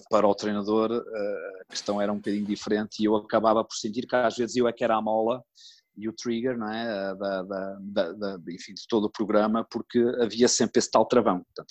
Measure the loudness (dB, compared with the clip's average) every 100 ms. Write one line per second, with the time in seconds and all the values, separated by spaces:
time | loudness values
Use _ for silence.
0 | 0 4 4 2 0 -2 0 2 2 -2
1 | -4 -6 -4 -6 -10 -14 -12 -10 -4 -2
2 | 0 -2 -2 -2 -2 -4 0 0 -2 0
3 | 2 2 2 2 4 2 0 -4 -6 -6
4 | -2 2 2 0 -2 2 2 2 2 2
5 | 2 0 0 -2 -8 _ -20 -20 _ -10
6 | -8 -6 -4 -2 -2 -2 -4 -4 -4 -4
7 | -4 -4 -2 -2 -4 -6 -6 -8 -6 -4
8 | -4 -4 -8 -8 -10 -12 -14 -16 -2 0
9 | 0 -2 0 2 2 0 -2 -8 -2 2
10 | 2 2 0 4 4 4 2 2 4 4
11 | 4 4 4 0 -4 -18 -10